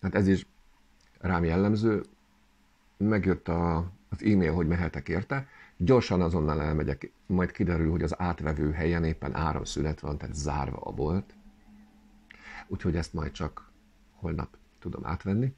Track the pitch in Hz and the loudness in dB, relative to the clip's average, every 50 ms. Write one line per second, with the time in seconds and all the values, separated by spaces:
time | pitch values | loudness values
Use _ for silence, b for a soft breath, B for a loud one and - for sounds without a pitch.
0 | - 95 - 104 101 95 95 92 - - _ - - - _ _ _ _ _ _ | -4 -2 2 4 4 4 4 2 0 -4 _ -20 -20 -20 _ _ _ _ _ _
1 | _ _ _ - - 90 92 85 85 82 82 90 98 104 107 107 110 113 107 101 | _ _ _ -6 -2 0 0 2 2 2 2 4 4 4 2 2 2 2 2 2
2 | - - - _ _ _ _ _ _ _ _ _ _ _ _ _ _ _ _ - | 0 -4 -12 _ _ _ _ _ _ _ _ _ _ _ _ _ _ _ _ -2
3 | 98 107 110 104 92 95 90 - - - 85 85 85 85 82 80 85 90 90 - | 0 2 2 2 2 2 2 0 0 -2 0 0 2 2 2 0 0 -2 -6 -12
4 | _ _ - - - - 107 98 92 78 80 90 87 76 82 85 87 80 - 73 | _ _ -10 -2 2 4 4 6 4 4 2 2 2 2 2 0 0 -2 -4 -6
5 | 67 - 82 87 104 - 139 139 131 B B B B B B - 90 87 131 123 | -6 -4 -4 -4 -2 -2 -4 -6 -6 B B B B B B -2 4 4 6 6
6 | 113 - 101 92 90 82 85 90 76 76 76 78 76 76 76 76 73 67 69 69 | 4 4 2 2 2 2 2 2 2 2 0 0 0 0 0 0 0 -2 -2 -4
7 | - - - _ _ - 95 90 90 85 - - 104 85 87 82 82 78 85 85 | -8 -12 -16 _ _ -2 0 2 0 0 0 0 0 0 2 2 2 2 2 2
8 | 78 80 80 - 90 90 85 - 73 76 78 76 76 76 76 80 82 80 85 85 | 0 -2 -2 -2 -2 -4 -4 -2 -2 -2 -2 0 0 0 0 0 0 2 2 2
9 | 82 80 80 - - 71 - - 80 80 78 76 - - - - 71 78 78 - | 2 0 0 -2 -4 -6 -4 -2 -2 -2 -2 -2 -4 -6 -4 -2 -2 -2 -2 -4
10 | - 73 73 71 69 67 - 76 71 73 71 73 69 69 65 - - - - - | -6 -6 -6 -6 -8 -8 -6 -6 -4 -2 -2 -2 -4 -4 -6 -8 -10 -8 -6 -4
11 | - - 85 95 101 - - - - - - - - - - - - - - - | -2 -2 0 -2 -4 -6 -12 -20 -20 -20 -20 -20 -20 -20 -20 -20 -20 -20 -20 -20
12 | - - - - - - B B B B B B B - 101 95 - 92 78 85 | -20 -20 -20 -20 -20 -20 B B B B B B B -8 -8 -4 -2 0 0 0
13 | 80 - - 82 78 73 - - 78 73 - - - - _ _ _ _ _ _ | -2 -4 -6 -6 -6 -6 -6 -6 -8 -8 -8 -10 -16 -20 _ _ _ _ _ _
14 | _ _ _ - - 85 82 80 - - - - _ _ _ _ - 90 - - | _ _ _ -10 -8 -6 -4 -4 -6 -8 -12 -18 _ _ _ _ -10 -10 -8 -8
15 | - - 80 90 - 98 98 104 127 135 131 | -6 -6 -6 -4 -2 -2 0 0 0 -2 -4